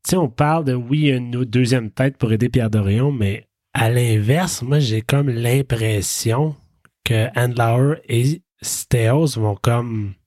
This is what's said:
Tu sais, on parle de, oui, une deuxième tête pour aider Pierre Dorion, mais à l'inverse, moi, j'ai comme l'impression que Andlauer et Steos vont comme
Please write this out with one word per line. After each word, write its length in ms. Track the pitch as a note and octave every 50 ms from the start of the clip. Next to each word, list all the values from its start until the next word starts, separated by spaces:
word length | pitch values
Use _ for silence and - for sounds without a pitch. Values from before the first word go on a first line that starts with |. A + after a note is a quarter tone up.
| _
Tu 80 | -
sais, 40 | F3+
on 120 | F#3 E3 B2
parle 360 | A2+ - D3 D3 D#3+ E3 D#3+
de, 80 | C3+ B2+
oui, 360 | B2 A#2+ A#2+ C#3+ D3+ D3+ C#3+
une 220 | C3 B2+ B2 A#2+
deuxième 600 | A#2+ B2 B2+ A#2 G#2+ B2 B2+ A2+ C3 B2+ A2+ G#2
tête 260 | - - C3 C#3 C3+
pour 140 | _ - A2
aider 180 | A2 G#2+ B2 A#2+
Pierre 200 | A#2+ B2+ A#2 A2
Dorion, 420 | G#2+ G#2+ G2+ G2 G2+ A2+ C3 C#3+
mais 360 | C#3+ A#2+ G#2 G2 G2+ A2+ - _ _ _ _ _ _
à 160 | - A#2 A2
l'inverse, 720 | A#2+ B2 B2 A#2 A2 G#2+ G#2 G#2+ C#3 E3+ F#3 E3+ - - B2
moi, 160 | B2 C#3+ D3+
j'ai 220 | C#3+ A2+ G#2+ A2
comme 280 | A2 - C3+ C#3+ C#3+ C#3
l'impression 1300 | A#2+ A#2 A#2 A#2+ B2 C#3 C3+ - B2 A2 A2 A2 A2 G2+ F2 - - - - A2+ A2+ B2+ D3+ D#3 D3 - _ _ _ _ _ _ _ _ _
que 220 | - A#2 A2+ A2+ - - B2
Andlauer 580 | B2 B2 A#2+ A#2+ A#2 A2+ A#2 B2 C3+ C#3+ D#3 - -
et 340 | - A#2+ A#2 B2 C#3 D#3+ F#3 _ _ _ _
Steos 760 | - - - - - _ - A2+ A2+ A2 B2 D3+ E3 C#3+ -
vont 180 | A#2 G#2+ G#2+ G2+ -
comme 520 | - A#2+ A#2 A#2+ A#2+ A#2+ A2+ A2 G#2 G2+ F#2+ _ _